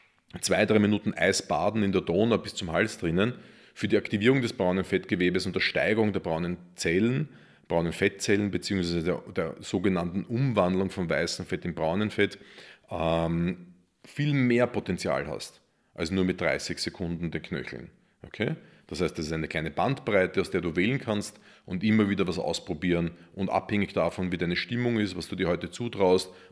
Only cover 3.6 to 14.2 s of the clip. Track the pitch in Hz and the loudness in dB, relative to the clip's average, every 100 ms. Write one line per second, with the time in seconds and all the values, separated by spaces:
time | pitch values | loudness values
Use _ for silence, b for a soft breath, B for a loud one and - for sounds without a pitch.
3.6 | B - - - - 107 113 135 120 - | B -6 2 2 2 2 4 4 2 0
4.6 | 90 95 90 92 - 92 90 90 90 87 | 2 2 2 0 0 2 2 2 -2 -2
5.6 | - 71 82 110 107 95 87 80 87 87 | 0 0 2 2 2 0 -2 -2 -2 -6
6.6 | - - 82 90 113 135 151 B B B | -10 -6 0 2 2 0 -4 B B B
7.6 | B 85 85 - 98 - - 101 101 92 | B 0 0 2 0 0 0 2 2 -2
8.6 | - 98 85 85 82 82 - - 82 - | -2 -2 0 0 0 -2 -4 -6 -6 -6
9.6 | - 98 98 90 87 95 - 117 139 104 | -4 0 0 0 -2 -4 -4 -2 0 4
10.6 | 90 92 95 - 85 73 85 - 87 87 | 4 4 0 -2 0 0 0 -4 -6 -6
11.6 | 90 80 80 95 107 107 101 - B B | -4 -2 0 0 0 0 0 -2 B B
12.6 | B B - 87 82 82 82 85 85 - | B B -10 -2 0 2 2 0 0 -4
13.6 | - - _ _ - - | -12 -20 _ _ -14 -4